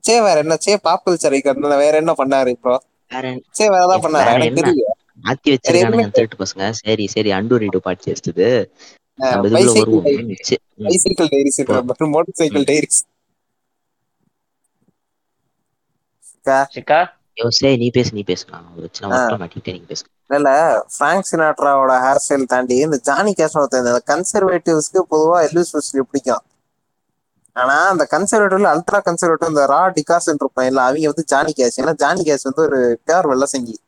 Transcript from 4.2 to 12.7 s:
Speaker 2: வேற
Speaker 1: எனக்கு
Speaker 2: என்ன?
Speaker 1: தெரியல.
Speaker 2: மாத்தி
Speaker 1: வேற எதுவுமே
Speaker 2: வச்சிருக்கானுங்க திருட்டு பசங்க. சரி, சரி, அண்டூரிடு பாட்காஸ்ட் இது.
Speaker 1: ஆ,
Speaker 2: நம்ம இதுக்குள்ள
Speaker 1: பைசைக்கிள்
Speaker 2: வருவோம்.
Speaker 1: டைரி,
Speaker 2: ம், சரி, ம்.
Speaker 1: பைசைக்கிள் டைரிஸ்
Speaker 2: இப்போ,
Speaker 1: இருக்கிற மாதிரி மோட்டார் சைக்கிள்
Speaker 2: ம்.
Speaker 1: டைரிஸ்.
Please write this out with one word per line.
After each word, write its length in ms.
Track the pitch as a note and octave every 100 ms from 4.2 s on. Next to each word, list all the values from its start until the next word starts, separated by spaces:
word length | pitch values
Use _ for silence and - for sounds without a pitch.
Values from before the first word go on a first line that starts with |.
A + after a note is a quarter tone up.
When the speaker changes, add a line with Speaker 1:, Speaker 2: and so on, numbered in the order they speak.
| A#2+
Speaker 2:
வேற 80 |
Speaker 1:
எனக்கு 280 | B2 A#2 C3+
Speaker 2:
என்ன? 0 |
Speaker 1:
தெரியல. 320 | F#3 D#3+ G#2+ A2+ _ _
Speaker 2:
மாத்தி 260 | - C3 -
Speaker 1:
வேற 280 | C3+ - F3
எதுவுமே 260 | F#3+ A3+
Speaker 2:
வச்சிருக்கானுங்க 80 | G#3
திருட்டு 260 | - A2+ -
பசங்க. 320 | F#2+ - G2
சரி, 360 | A2 G#2+ A2 G2+
சரி, 240 | - G#2
அண்டூரிடு 500 | F#2+ A2 B2 G#2 F#2 F#2+
பாட்காஸ்ட் 440 | F#2 - E2+ -
இது. 180 | E2 A2 B2 F#2+ _ - _ _ -
Speaker 1:
ஆ, 100 | C3
Speaker 2:
நம்ம 180 | G2 G2+
இதுக்குள்ள 60 |
Speaker 1:
பைசைக்கிள் 280 | A#2 B2 A2
Speaker 2:
வருவோம். 220 | A2 A2
Speaker 1:
டைரி, 200 | - C#3
Speaker 2:
ம், 180 | - F#2+
சரி, 220 | - - _ _
ம். 80 |
Speaker 1:
பைசைக்கிள் 420 | G#3 F3+ - F3+ D#3+
டைரிஸ் 340 | C#3 C#3 C3+
Speaker 2:
இப்போ, 140 | C3
Speaker 1:
இருக்கிற 80 | C3
மாதிரி 280 | B2 B2 D#3
மோட்டார் 300 | D3+ E3+ -
சைக்கிள் 220 | D#3+ D3
Speaker 2:
ம். 80 |
Speaker 1:
டைரிஸ். 320 | C3+